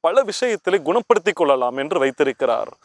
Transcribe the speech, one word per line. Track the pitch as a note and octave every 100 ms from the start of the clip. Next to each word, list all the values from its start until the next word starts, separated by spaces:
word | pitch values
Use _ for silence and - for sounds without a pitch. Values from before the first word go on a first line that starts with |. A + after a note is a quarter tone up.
பல | E3 A#3+
விஷயத்திலே | A3 - B3 G#3 F#3 F#3+
குணப்படுத்திக் | D3 A#3 - G#3+ F#3+ F3+
கொள்ளலாம் | D3+ C3+ B2 C3
என்று | D3 C#3+
வைத்திருக்கிறார். | C3+ C3 C#3 A#2+ C3 A2 - -